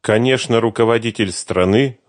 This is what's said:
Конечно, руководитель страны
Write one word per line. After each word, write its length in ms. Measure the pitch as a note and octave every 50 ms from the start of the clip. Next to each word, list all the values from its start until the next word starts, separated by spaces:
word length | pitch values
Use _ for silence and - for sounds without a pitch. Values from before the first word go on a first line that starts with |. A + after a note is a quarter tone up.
Конечно, 600 | - - G#2+ A2 A#2+ C3 C3 A#2+ - - A#2 A2+
руководитель 680 | A2+ A2+ G#2 - A#2 A2 A#2 A2+ A2 A#2 G#2 - G#2+ F#2+
страны 680 | F2+ - - - F#2 F2+ F2+ F#2 G2+ A#2 C#3 C3+ B2 _ _